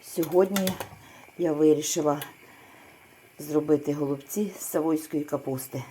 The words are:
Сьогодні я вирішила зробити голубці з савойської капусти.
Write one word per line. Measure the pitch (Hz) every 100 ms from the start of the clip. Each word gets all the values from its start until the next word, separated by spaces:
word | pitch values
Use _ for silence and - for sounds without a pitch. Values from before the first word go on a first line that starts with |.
Сьогодні | - - 156 180 190 196 185 185 - - - - - -
я | 175
вирішила | 151 156 147 151 175 151 147 - - - - - - - - - - - -
зробити | 147 151 151 147 147
голубці | 147 143 139 - 202 208 185
з |
савойської | - 170 160 156 156 156
капусти. | 147 139 139 131 - 131 127